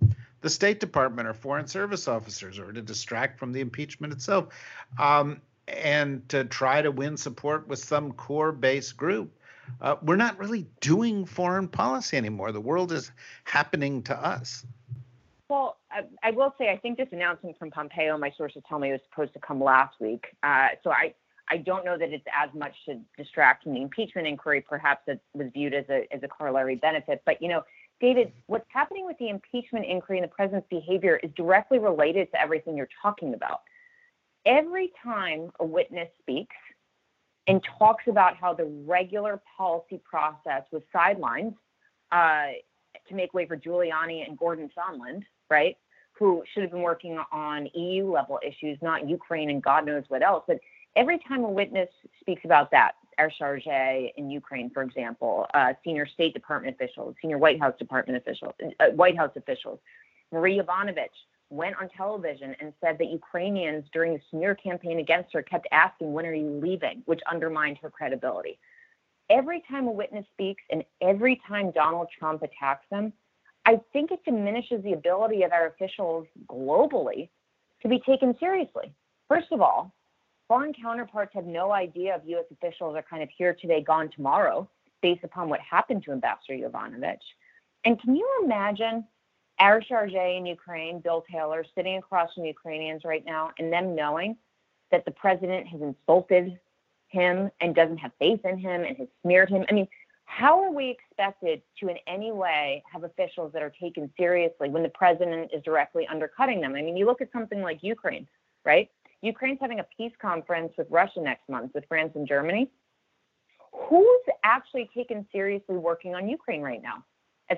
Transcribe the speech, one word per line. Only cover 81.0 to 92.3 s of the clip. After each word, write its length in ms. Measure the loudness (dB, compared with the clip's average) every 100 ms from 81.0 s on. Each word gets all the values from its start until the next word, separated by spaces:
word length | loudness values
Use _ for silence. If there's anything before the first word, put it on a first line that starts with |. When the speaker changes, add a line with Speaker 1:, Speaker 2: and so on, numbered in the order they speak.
| -6 -6 -4
Speaker 2:
have 120 | -6 -8
no 260 | -2 0
idea 440 | 0 -2 -4 -4 -4
if 60 | -4
U 140 | -8
S 60 | -8
officials 440 | -8 -8 -6 -8 -8
are 80 |
kind 180 | -10 -10
of 80 | -10
here 240 | 0 0
today, 280 | 0 2 2
gone 280 | 4 2 0
tomorrow, 600 | -4 0 4 2 0 -4 _ _ _
based 220 | 0 0 -4
upon 240 | -8 -4
what 100 | -4
happened 440 | 0 0 2 -4
to 80 | -4
Ambassador 440 | -4 -4 -4 -8 -8
Yovanovitch. 640 | -8 -8 -10 -8 -8 -8 -14 _ _ _ _ _
And 180 | 2 2
can 140 | 2 2
you 120 | 2 2
imagine 640 | 2 0 -2 -2 -4 -4 -8 _ _ _ _ 4
our 220 | 8 6
charge 320 | 4 -2 0
in 320 | 0 0 -2 -6
Ukraine, 540 | -10 -10 -10 -8 -6
Bill 240 | -4 -4 -4
Taylor, 360 | -6 -4 -4 -4 -6
sitting 220 | -4 -6
across 360 | -2 0 0